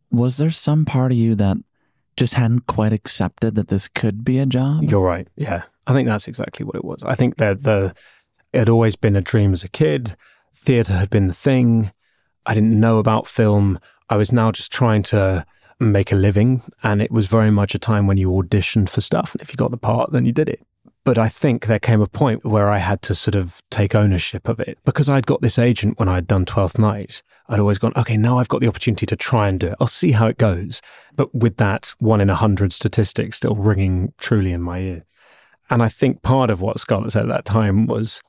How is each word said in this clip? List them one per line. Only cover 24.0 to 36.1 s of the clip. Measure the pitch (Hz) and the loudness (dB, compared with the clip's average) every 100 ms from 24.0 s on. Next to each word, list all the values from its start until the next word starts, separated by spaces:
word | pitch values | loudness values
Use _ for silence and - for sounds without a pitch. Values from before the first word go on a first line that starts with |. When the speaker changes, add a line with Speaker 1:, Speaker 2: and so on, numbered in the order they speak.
| 104 90 - 101 - | 4 2 -2 -8 -6
Speaker 2:
of | - | -6
it, | - - - | -6 -4 -2
because | - 143 | 0 2
I'd | 139 117 | 2 0
got | - | 0
this | 110 - | 0 2
agent | 120 113 101 - | 2 2 -2 0
when | 95 | 0
I'd | 90 85 | 0 0
done | 95 90 | 0 0
Twelfth | 110 92 - | 0 0 2
Night. | 107 104 - - _ _ - | 0 0 -10 -16 _ _ -4
I'd | 107 | 0
always | 101 101 | 2 2
gone, | 113 - | 0 -2
"Okay, | 117 110 | 0 0
now | 117 123 | 2 2
I've | 123 | 0
got | 123 | 0
the | 123 | 0
opportunity | - 120 101 - | 0 -2 -2 -4
to | 110 | -4
try | - 117 101 | -2 0 0
and | 90 | 0
do | 90 | -4
it. | - | -2
I'll | 120 | -4
see | - 175 | 0 2
how | 110 110 | 2 2
it | - | 2
goes." | 110 87 104 - - - _ - | 0 0 -6 -12 -18 -20 _ -4
But | 131 | -2
with | 120 117 - | 0 0 2
that | 104 113 - - | 0 -2 -6 -4
one | 110 107 | 2 4
in | 101 | 2
a | 85 | 2
hundred | 110 95 95 | 0 2 0
statistic | - - - 101 - - | -2 -4 -2 -2 -4 -8
still | - 120 104 | -4 -4 0
ringing | 104 98 95 90 95 - | 0 2 0 0 -4 -6
truly | - 110 92 | -2 0 0
in | 87 | -2
my | 87 90 | -6 -6
ear. | 95 82 - _ _ _ _ _ - | -8 -10 -16 _ _ _ _ _ -4
And | 123 | 0
I | 113 | 0
think | - 131 | 0 -2